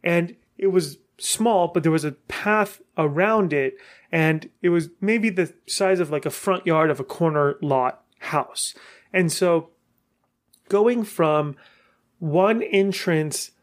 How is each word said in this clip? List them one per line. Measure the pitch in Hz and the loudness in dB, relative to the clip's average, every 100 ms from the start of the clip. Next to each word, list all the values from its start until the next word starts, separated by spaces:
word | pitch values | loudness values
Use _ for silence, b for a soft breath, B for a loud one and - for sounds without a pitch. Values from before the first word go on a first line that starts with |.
And | 175 170 175 - _ - | 2 0 0 -8 _ -4
it | 196 | 0
was | 185 151 147 _ _ | 0 -2 -12 _ _
small, | - - 226 202 170 | -8 -2 2 2 2
but | 170 | 0
there | 160 | 0
was | 160 | 0
a | 143 | -2
path | 127 _ - 208 214 202 - - - | -10 _ -6 0 0 0 -6 -12 -2
around | 156 143 202 220 185 | -2 0 2 2 0
it, | 143 135 - B B B | 0 -2 -6 B B B
and | 165 160 160 - _ | 0 2 0 -6 _
it | 175 | 0
was | 170 156 _ | 0 -2 _
maybe | 196 226 220 | -2 0 0
the | 185 160 - - | -2 -4 -6 -10
size | - 190 185 | -2 0 2
of, | 160 | 0
like, | 147 151 | -2 -4
a | |
front | - - 180 170 | -6 -2 -2 2
yard | 160 160 | 2 2
of | 135 | 0
a | |
corner | 131 - 170 147 143 143 | -6 -2 0 2 0 0
lot | 147 135 127 - _ _ | 0 0 0 -4 _ _
house. | - 151 123 - - B B B B | -4 -4 -4 -8 -10 B B B B
And | 185 175 | 0 0
so | - 180 165 165 _ _ _ _ _ _ _ _ _ _ | 0 2 2 -2 _ _ _ _ _ _ _ _ _ _
going | 196 220 240 | 2 2 2
from | 214 - 160 151 147 135 b b b b b _ | -4 0 2 2 -2 -8 b b b b b _
one | 160 160 196 226 | -2 2 2 2
entrance | - 202 196 185 - 160 156 - - _ | 0 2 2 -2 -2 0 -2 -6 -12 _